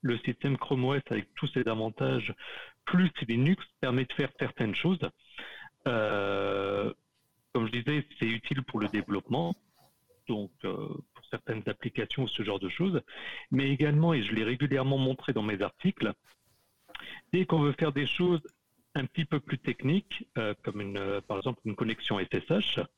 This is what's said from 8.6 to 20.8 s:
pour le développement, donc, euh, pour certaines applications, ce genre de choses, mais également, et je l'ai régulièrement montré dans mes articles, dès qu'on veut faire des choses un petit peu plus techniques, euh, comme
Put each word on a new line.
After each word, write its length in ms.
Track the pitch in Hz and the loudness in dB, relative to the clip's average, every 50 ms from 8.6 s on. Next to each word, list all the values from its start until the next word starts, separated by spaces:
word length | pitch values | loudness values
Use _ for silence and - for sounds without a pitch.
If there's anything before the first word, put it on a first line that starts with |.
| 131 | -4
pour 160 | - - 110 | -4 -2 -2
le 80 | 104 104 | -2 0
développement, 680 | - 107 98 - 104 98 - - 113 139 170 170 180 _ _ _ _ _ _ _ _ _ _ _ _ _ _ - | 0 -2 0 0 -2 -2 0 0 0 0 2 0 -2 _ _ _ _ _ _ _ _ _ _ _ _ _ _ -4
donc, 240 | 117 107 101 95 _ _ - | -4 -4 -4 -8 _ _ -6
euh, 100 | 98 98 98 104 - - - - _ _ | -4 -4 -4 -4 -6 -8 -10 -10 _ _
pour 120 | - _ - | -20 _ -10
certaines 340 | - 117 _ - 117 110 - - | -10 -10 _ -6 -6 -4 -4 -6
applications, 600 | 104 _ - 120 - - 110 - - - 131 107 | -6 _ -6 -6 -4 -4 -4 -4 -2 -2 -2 -2
ce 160 | - - 113 | -2 -4 -2
genre 160 | 101 101 98 | -2 -2 -2
de 100 | 95 92 | -4 -4
choses, 320 | - - 170 196 180 139 - - - - - - - - - _ | -2 0 0 2 2 0 -2 -4 -16 -14 -12 -12 -12 -12 -6 _
mais 200 | - 131 139 139 | 0 2 4 4
également, 440 | 139 131 151 151 147 151 160 170 165 | 2 4 4 4 6 6 6 6 4
et 100 | 139 107 | 4 2
je 80 | 98 113 | 0 0
l'ai 100 | 107 110 | 0 2
régulièrement 540 | 107 127 123 143 143 135 135 131 135 135 135 | 0 0 0 0 2 2 2 2 2 2 2
montré 360 | 131 131 131 127 - - 123 | 2 2 0 0 -2 -2 0
dans 80 | 110 | 0
mes 200 | 107 107 107 95 | 2 0 0 0
articles, 500 | 101 95 - _ - 185 196 - 110 107 104 _ _ _ - _ _ _ _ _ _ _ _ _ _ _ - - - - - - - _ - | 0 -2 -2 _ 0 0 0 2 -2 -2 -2 _ _ _ -20 _ _ _ _ _ _ _ _ _ _ _ -16 -16 -14 -14 -16 -18 -8 _ 2
dès 120 | 175 185 | 2 4
qu'on 160 | - 175 160 | 4 4 4
veut 120 | 147 147 139 - | 6 4 4 4
faire 120 | 165 156 143 | 2 2 2
des 140 | 143 147 - | 2 0 0
choses 340 | - - 175 180 175 160 - - _ _ _ _ _ _ _ _ _ | 0 2 4 4 4 4 0 -4 _ _ _ _ _ _ _ _ _
un 100 | 147 131 | -4 -4
petit 200 | 131 _ - 160 | -2 _ -2 -2
peu 140 | - - 147 | 0 0 -2
plus 180 | - - - 131 | -2 -2 -6 -4
techniques, 680 | _ - 120 - - 131 156 202 - _ - - - _ _ 127 | _ -4 -4 0 0 2 2 2 0 _ -12 -12 -12 _ _ -4
euh, 160 | 113 104 104 - _ | -2 -2 -4 -4 _
comme 180 | - 95 104 | -6 -6 -4